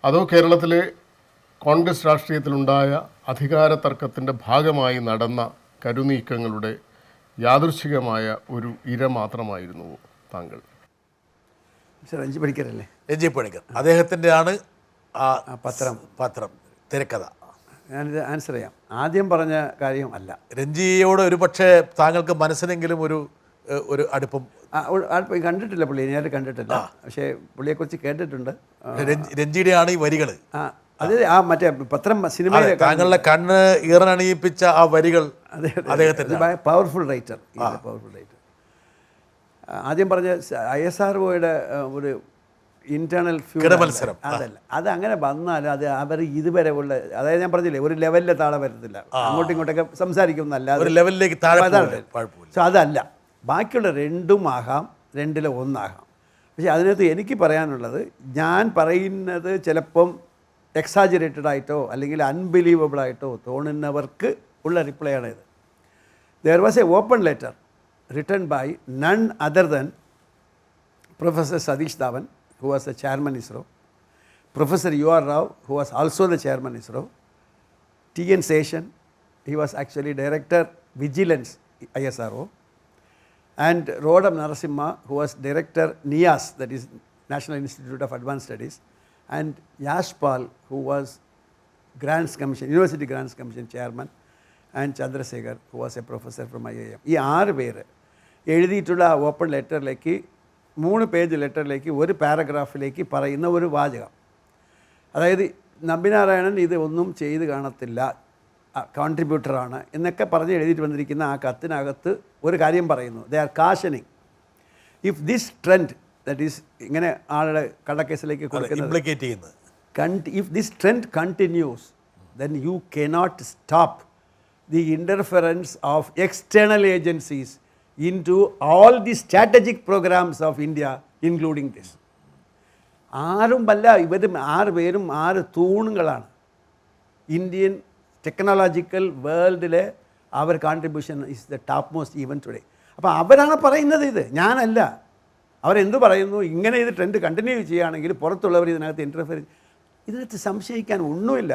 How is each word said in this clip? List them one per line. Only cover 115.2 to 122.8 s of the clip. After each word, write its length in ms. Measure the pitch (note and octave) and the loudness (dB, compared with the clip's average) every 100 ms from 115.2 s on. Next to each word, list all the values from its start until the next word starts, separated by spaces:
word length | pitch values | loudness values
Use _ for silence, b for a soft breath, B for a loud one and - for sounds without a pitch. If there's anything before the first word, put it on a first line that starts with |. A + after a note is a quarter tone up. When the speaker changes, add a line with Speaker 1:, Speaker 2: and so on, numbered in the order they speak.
| D3+ | -2
Speaker 2:
this 160 | A#3+ A#3 - | -4 -4 -8
trend, 260 | - F#3 D#3 - _ _ - | 4 4 4 -8 _ _ -10
that 120 | C#3 D3+ | -6 -6
is 80 | D3 _ _ A2 | -8 _ _ -8
ഇങ്ങനെ 220 | D3+ E3+ - _ D3+ | -4 -4 -6 _ -2
ആളുടെ 240 | D#3 D#3 C#3 - - | 0 -2 -4 -10 -8
കള്ളക്കേസിലേക്ക് 580 | D3 D#3+ D#3 D3+ D3 D3 | -6 -4 -6 -6 -8 -6
Speaker 3:
അതെ, 60 | |
Speaker 2:
കൊടുക്കുന്നത്, 320 | D3 - D3 D3 | -6 -6 -6 -2
Speaker 3:
ഇംപ്ലിക്കേറ്റ് 400 | D#3+ D3 C#3+ - | -2 -2 -6 -6
ചെയ്യുന്നത്. 280 | G#2 - _ _ _ _ - | -10 -12 _ _ _ _ -4
Speaker 2:
con-, 260 | D#3 F#3+ D#3+ F#3+ | -2 -2 -6 -6
if 40 | G3 E3 | -4 -6
this 100 | - - | -6 0
trend 220 | F#3+ A#3+ A3+ D#3 | 0 0 -2 -6
continues, 640 | E3+ E3+ F#3 E3+ D3+ A#2 - _ _ _ _ A2+ | -6 -2 0 0 -2 -6 -18 _ _ _ _ -10
then 120 | C#3+ D3 C#3+ | -8 -4 -4
you 100 | F3+ | -6